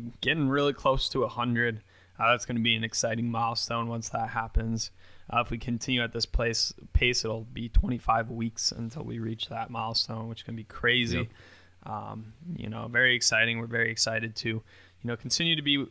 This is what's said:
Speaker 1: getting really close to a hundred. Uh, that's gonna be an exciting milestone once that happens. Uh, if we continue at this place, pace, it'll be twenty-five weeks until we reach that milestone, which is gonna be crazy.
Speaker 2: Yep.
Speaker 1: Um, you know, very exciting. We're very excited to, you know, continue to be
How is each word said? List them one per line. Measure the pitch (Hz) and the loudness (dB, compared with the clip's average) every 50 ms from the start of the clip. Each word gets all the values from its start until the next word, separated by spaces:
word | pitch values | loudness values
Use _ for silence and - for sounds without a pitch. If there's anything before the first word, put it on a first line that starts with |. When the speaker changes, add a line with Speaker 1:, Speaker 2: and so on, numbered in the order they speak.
| 117 120 - - - | -6 -10 -10 -2 0
Speaker 1:
getting | 127 151 165 143 131 | 0 2 4 4 4
really | 135 143 143 143 139 | 4 4 4 2 2
close | - - 139 135 127 - - | 2 2 2 4 4 2 0
to | - 135 120 | 0 0 0
a | 104 | 0
hundred. | - 120 117 123 120 117 117 120 113 107 - _ - - - _ _ - | 0 -2 0 0 2 2 2 0 0 -4 -8 _ -20 -20 -20 _ _ 0
Uh, | 117 117 | 2 4
that's | 123 120 - | 4 2 0
gonna | - 123 117 | -2 -2 0
be | 113 117 113 | 2 2 2
an | 110 113 | 2 0
exciting | 110 - - - 113 110 117 120 117 | -2 -2 -2 -2 0 0 0 -2 -2
milestone | 117 117 117 117 120 113 - - 117 117 117 117 | -2 0 0 -2 -2 -2 -4 -4 -2 -4 -2 -4
once | 117 117 110 - | -4 -6 -8 -6
that | - 113 113 107 | -4 -4 -4 -4
happens. | 113 120 113 113 - 113 110 113 113 113 - - - - - - - - - - | -4 -4 -6 0 0 0 2 2 0 -2 -4 -6 -8 -16 -20 -20 -20 -18 -12 -2
Uh, | - 120 | 0 0
if | 120 - | 0 0
we | 120 113 | -2 -4
continue | - 120 120 113 - - 131 123 117 | -2 -4 -4 -2 0 0 2 2 2
at | 117 - | 0 -2
this | 120 - | -4 -4
place, | - - - 120 117 113 - - - - - - - - | 0 0 2 2 2 2 0 0 -2 -4 -8 -16 0 2
pace, | - 123 123 123 - - | 4 6 6 4 2 0
it'll | 113 113 113 113 | -2 -4 -4 -6
be | 117 127 113 117 113 | -8 -8 -6 -6 4
twenty-five | - 143 - - 123 110 - - 113 117 113 117 | 6 6 6 6 2 0 2 2 4 4 2 0
weeks | 120 117 113 117 - - - - - | -2 -2 -2 -2 -2 -2 -2 -2 -2
until | - 117 113 110 160 107 | -2 -6 -8 -8 -8 -8
we | 113 117 117 | -6 -6 -4
reach | 110 113 113 110 - - | -4 -4 -4 -6 -6 -8
that | 113 113 113 - | -6 -8 -8 -6
milestone, | 120 113 113 113 113 - - - 120 110 113 113 | -6 -4 -4 -2 0 0 -2 -2 -4 -6 -6 -8
which | 113 - | -10 -10
is | - | -10
gonna | - 117 | -10 -10
be | 113 107 | -10 -10
crazy. | - - - - 120 120 123 120 117 117 - | -12 -10 0 2 4 4 6 4 2 0 -2
Speaker 2:
Yep. | 113 110 - - - - - - - - - - - - 107 | -2 -4 -8 -14 -20 -20 -20 -20 -20 -20 -20 -18 -14 -10 -10
Speaker 1:
Um, | 107 107 107 107 107 110 110 110 127 160 175 170 | -8 -8 -10 -10 -12 -12 -14 -18 -16 -12 -12 -10
you | - - 107 | -8 -8 -8
know, | 110 113 113 117 | -6 -8 -8 -2
very | 120 120 127 127 123 | 2 4 4 4 4
exciting. | 120 - - 117 110 113 117 117 113 | 4 2 2 4 4 4 2 2 -2
We're | 117 | -4
very | 117 117 117 117 113 113 | -2 0 0 0 0 0
excited | 110 - 113 113 110 113 110 110 | 0 0 0 0 -2 -2 -4 -6
to, | - - 117 | -4 -4 -2
you | 110 110 - - - - - - _ - - | -2 -2 -4 -8 -16 -20 -20 -20 _ -10 -6
know, | 117 120 | -6 -6
continue | - - 131 - - 170 170 165 | -6 -2 -2 0 0 2 2 2
to | 151 143 | 2 2
be | 143 143 139 131 - | 2 2 2 2 -2